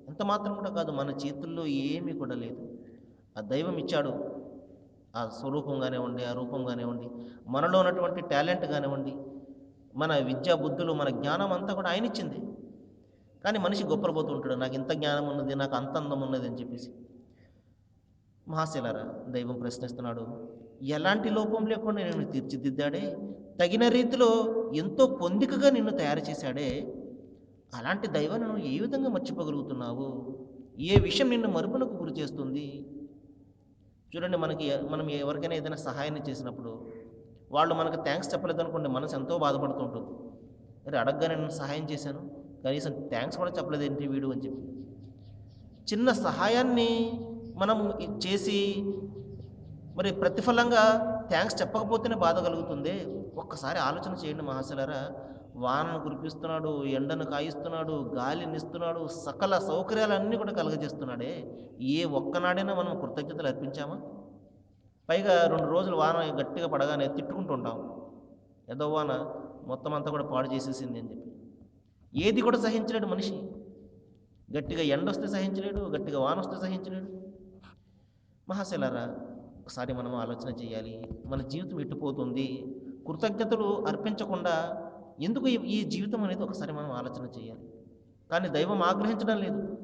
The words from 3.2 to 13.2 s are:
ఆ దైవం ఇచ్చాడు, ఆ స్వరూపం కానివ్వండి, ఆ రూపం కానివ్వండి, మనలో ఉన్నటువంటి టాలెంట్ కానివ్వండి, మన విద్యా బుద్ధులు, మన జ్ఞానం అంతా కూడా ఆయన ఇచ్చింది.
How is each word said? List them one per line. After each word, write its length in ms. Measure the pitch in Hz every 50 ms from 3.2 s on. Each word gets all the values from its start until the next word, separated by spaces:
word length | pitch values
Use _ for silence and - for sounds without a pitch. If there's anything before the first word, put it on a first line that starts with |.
| - - -
ఆ 40 | -
దైవం 360 | 107 101 127 143 165 180 175
ఇచ్చాడు, 320 | 160 143 - 170 151 143 135 - - - - - - - - - - - - - - - - - - - - -
ఆ 140 | 117 117 110 107 110
స్వరూపం 400 | 120 135 139 147 143 147 139 131
కానివ్వండి, 440 | 131 127 127 123 123 120 123 123 123
ఆ 100 | 120 120
రూపం 320 | 127 127 120 139 135 127
కానివ్వండి, 440 | 123 120 120 120 120 120 120 - - - - - - - - -
మనలో 320 | - 127 139 156 175 185 190
ఉన్నటువంటి 420 | 185 180 180 180 175 165 - 180
టాలెంట్ 440 | 156 - - 143 151 175 180 170 -
కానివ్వండి, 500 | 147 147 143 139 139 139 135 131 135 - - - - - - - - - - - - - - - - -
మన 220 | 127 151 160 156
విద్యా 380 | 143 131 123 131 127 131 180 170
బుద్ధులు, 380 | 151 - 151 143 - 175 165 160
మన 160 | 147 143 135
జ్ఞానం 440 | 123 120 139 143 156 180 202 196 185
అంతా 200 | 180 196 196 196
కూడా 160 | 175 175 175
ఆయన 160 | 175 202 233
ఇచ్చింది. 340 | 240 - 226 180 151 - - - - - - - - - - - - - - - - - -